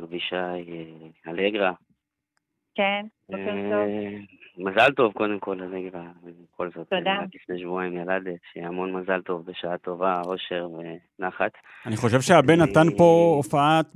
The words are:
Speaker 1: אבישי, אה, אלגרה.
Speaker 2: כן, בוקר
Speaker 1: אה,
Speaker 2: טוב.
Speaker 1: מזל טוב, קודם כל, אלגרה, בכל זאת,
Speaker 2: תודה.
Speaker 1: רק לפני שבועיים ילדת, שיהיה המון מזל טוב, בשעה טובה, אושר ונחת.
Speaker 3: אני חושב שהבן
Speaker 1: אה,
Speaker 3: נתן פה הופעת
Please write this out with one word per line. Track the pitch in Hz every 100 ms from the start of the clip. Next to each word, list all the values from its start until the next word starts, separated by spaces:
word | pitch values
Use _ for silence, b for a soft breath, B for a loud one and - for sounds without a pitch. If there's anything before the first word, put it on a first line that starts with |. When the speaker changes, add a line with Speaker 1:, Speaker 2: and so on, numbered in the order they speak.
Speaker 1:
אבישי, | 82 87 - 90
אה, | 90 90 85 85 80 80 80 - 82
אלגרה. | 85 98 107 95 90 _ _ _ _ _ _ _ _ _
Speaker 2:
כן, | - 196 202 214 _ -
בוקר | 196 196 202
Speaker 1:
אה, | 202
Speaker 2:
טוב. | 208 104 104 104 - 101 _ - - 95
Speaker 1:
מזל | 95 127 139
טוב, | 117
קודם | 98 107 104
כל, | 98 92
אלגרה, | 92 92 92 90 85 87 87 85 87
בכל | - 87 -
זאת, | -
Speaker 2:
תודה. | 185 175 196
Speaker 1:
רק | 196
לפני | - - 90
שבועיים | 90 92 92 87
ילדת, | 87 95 92 87 -
שיהיה | 85 87
המון | 90 92
מזל | 92 90 92
טוב, | 87 87 85
בשעה | 90 87 87
טובה, | - 87 95 90 87
אושר | 92 - 90 87 82 82 82 _ -
ונחת. | 92 - 98 - - B 120
Speaker 3:
אני | 110
חושב | 120 123
שהבן | 131 175 143 165
Speaker 1:
אה, | 151
Speaker 3:
נתן | 151 165 -
פה | 170 165 170 147
הופעת | 139 147 147 160 156